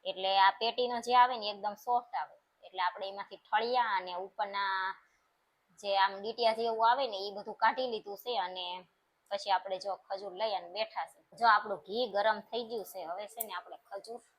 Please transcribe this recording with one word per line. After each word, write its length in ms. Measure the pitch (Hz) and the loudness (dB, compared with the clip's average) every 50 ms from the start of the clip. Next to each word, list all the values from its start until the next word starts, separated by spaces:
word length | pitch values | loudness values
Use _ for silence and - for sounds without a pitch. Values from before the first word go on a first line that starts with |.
| _ | _
એટલે 340 | 185 190 185 185 190 196 196 | -8 -6 -4 0 2 6 8
આ 120 | 190 196 | 8 6
પેટીનો 500 | - - 220 233 226 - 247 240 240 233 | 6 4 -2 -2 0 0 -2 0 -2 -4
જે 140 | 233 240 247 | 0 4 8
આવે 220 | 247 247 247 254 | 8 8 6 4
ને 140 | 233 208 208 | -4 -4 -6
એકદમ 240 | 202 202 196 214 208 | -6 -4 -6 -6 -6
સોફ્ટ 400 | - - 247 247 240 240 - - | -6 -2 0 0 0 0 -2 -8
આવે, 200 | 165 151 - - _ _ _ _ _ - | -8 -8 -8 -14 _ _ _ _ _ -20
એટલે 180 | 180 - 185 | -14 -4 -2
આપણે 260 | 180 180 - 208 190 196 | -2 0 0 -2 -8 -8
એમાંથી 280 | 196 202 196 - 202 | -8 -10 -10 -12 -14
ઠળિયા 480 | - _ - - 214 226 240 247 247 240 | -20 _ 0 0 2 2 2 2 2 2
અને 300 | 226 202 185 180 180 180 | 2 0 -2 -2 -2 -6
ઉપરના 800 | 180 190 196 _ - 208 202 196 196 196 196 190 190 190 190 196 - _ _ _ _ _ _ _ _ _ _ _ _ _ _ 175 - | -6 -8 -8 _ -6 -6 -4 -2 -2 -2 0 0 0 -2 -2 -4 -8 _ _ _ _ _ _ _ _ _ _ _ _ _ _ _ -8
જે 180 | - 202 196 196 | -2 0 4 4
આમ 220 | 190 196 196 196 | 4 4 2 -2
ડીટિયા 320 | 202 220 226 233 233 220 | -6 -6 -2 2 2 2
જેવું 380 | 226 226 233 233 226 220 226 226 | 4 2 0 -2 2 4 4 4
આવે 160 | 247 269 277 | 6 4 0
ને, 100 | 240 208 | -2 -4
ઈ 140 | 190 196 208 | -6 -8 -8
બધું 240 | 196 208 202 220 202 | -8 -10 -10 -10 -4
કાઢી 320 | _ 226 220 220 254 254 | _ 2 2 2 2 -2
લીધું 300 | 247 226 208 - 202 202 | -2 -4 -6 -8 -10 -14
છે. 220 | - - 247 240 214 | -10 -6 -4 -2 -2
અને 460 | 180 180 185 185 180 180 180 185 180 _ _ _ _ _ _ _ _ _ | -2 -4 -6 -8 -10 -10 -10 -12 -14 _ _ _ _ _ _ _ _ _
પછી 200 | 202 196 - 208 | -8 -6 0 0
આપણે 280 | 190 185 - 196 190 185 | 0 0 0 -2 -6 -4
જો 180 | 190 196 185 | -4 -6 -8
ખજૂર 360 | - _ _ 196 190 202 196 | -8 _ _ -8 -8 -8 -10
લઈ 220 | 180 185 226 220 202 | -6 -4 -2 -2 -2
અને 140 | 180 175 175 | -4 -6 -6
બેઠા 380 | 175 208 220 - - 190 165 | -6 -6 -6 -6 -6 -8 -8
છે. 300 | - - _ _ _ - | -8 -12 _ _ _ -4
જો 100 | - 233 | 2 6
આપણું 320 | 226 214 208 214 214 196 165 | 6 6 6 4 -2 -6 -8
ઘી 280 | - - 196 233 254 | -6 -6 -2 -2 -2
ગરમ 340 | 220 185 202 208 220 214 208 | 0 0 2 2 2 2 0
થઈ 240 | - _ - 233 240 | -4 _ -6 -6 -6
ગયું 200 | 220 240 220 185 | -4 -8 -8 -8
છે, 200 | - - 190 165 | -8 -12 -12 -8
હવે 220 | 160 175 196 214 | -8 -8 -8 -10
છે 160 | 202 220 233 | -12 -6 -6
ને 100 | - - | -6 -4
આપણે 240 | 180 180 - - 160 | -4 -10 -10 -12 -18
ખજૂર 440 | 156 _ _ 202 202 - 220 233 233 _ _ _ | -18 _ _ -12 -12 -10 -12 -14 -14 _ _ _